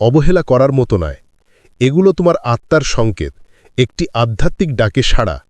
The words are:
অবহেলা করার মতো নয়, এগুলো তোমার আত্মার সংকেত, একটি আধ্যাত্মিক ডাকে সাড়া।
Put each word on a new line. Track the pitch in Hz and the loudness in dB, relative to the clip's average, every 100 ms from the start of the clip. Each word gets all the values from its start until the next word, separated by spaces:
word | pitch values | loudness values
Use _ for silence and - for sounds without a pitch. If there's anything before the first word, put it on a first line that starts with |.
অবহেলা | 113 151 143 180 | 0 2 4 2
করার | - 127 139 | 2 0 2
মতো | 135 120 101 | 0 0 -2
নয়, | 78 71 _ _ _ _ _ - | -4 -10 _ _ _ _ _ -4
এগুলো | 127 156 190 | 0 2 2
তোমার | 180 175 165 | 2 0 -2
আত্মার | 123 117 - 156 | -2 -4 0 -2
সংকেত, | - - 113 - 71 - - _ _ - | 0 -2 -2 -4 -8 -12 -20 _ _ -4
একটি | 120 - 170 | -4 -4 -6
আধ্যাত্মিক | 117 117 104 160 - 170 117 | -2 -2 0 0 0 -4 -2
ডাকে | 107 135 | -2 0
সাড়া। | 117 - 104 67 | 2 2 0 -6